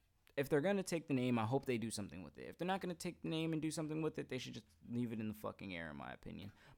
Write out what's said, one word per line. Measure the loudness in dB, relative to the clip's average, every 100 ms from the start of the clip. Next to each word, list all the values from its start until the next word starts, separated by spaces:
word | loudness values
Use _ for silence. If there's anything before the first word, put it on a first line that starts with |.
| _ _ -6 -2
if | 4
they're | 4
gonna | 6 4
take | 2 -2 2
the |
name, | 4 6 4
I |
hope | 4 2 2
they | 2
do | 0
something | -2 -4 -8
with | -10 -10
it. | -10
If | -2
they're | 0
not | 0
gonna | -2
take | -4 -6 -4
the | -2
name | 0 2
and | 0
do | 0
something | -2 -2 0
with | 0 -2
it, | -4
they | -4
should | -6
just | -10 -14 -18 -4
leave | -2 0
it | 0
in | -2
the | -2
fucking | -6 -6 -6 -6
air, | -6
in | -6
my | -8
opinion. | -10 -10 -10 -10 -14 -20